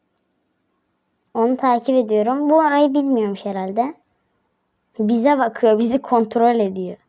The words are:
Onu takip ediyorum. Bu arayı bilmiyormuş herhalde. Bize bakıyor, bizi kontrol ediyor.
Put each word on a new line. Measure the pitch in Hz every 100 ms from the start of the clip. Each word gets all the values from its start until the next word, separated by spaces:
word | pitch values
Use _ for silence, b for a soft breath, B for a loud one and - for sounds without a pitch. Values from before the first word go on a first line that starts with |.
| _ _ _ _ _ _ _ _ _ _ _ _ _
Onu | 233 233 254
takip | 262 240 247 262
ediyorum. | 220 214 214 277 294
Bu | 311
arayı | 311 285 294
bilmiyormuş | 285 277 247 208 196 202
herhalde. | 190 185 214 269 - _ _ _ _ _ _ _ _ _ -
Bize | 214 233 262 285
bakıyor, | 233 - 226 214
bizi | 233 269
kontrol | - 233 220 233 233 233
ediyor. | 196 190 180 -